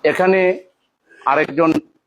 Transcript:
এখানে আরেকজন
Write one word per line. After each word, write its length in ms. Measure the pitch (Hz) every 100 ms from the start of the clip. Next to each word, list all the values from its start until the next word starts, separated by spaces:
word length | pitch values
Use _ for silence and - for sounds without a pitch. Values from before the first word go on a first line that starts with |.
এখানে 600 | 151 - 185 190 180 185 - _ _ _ _ - -
আরেকজন 460 | 143 151 139 165 156 - _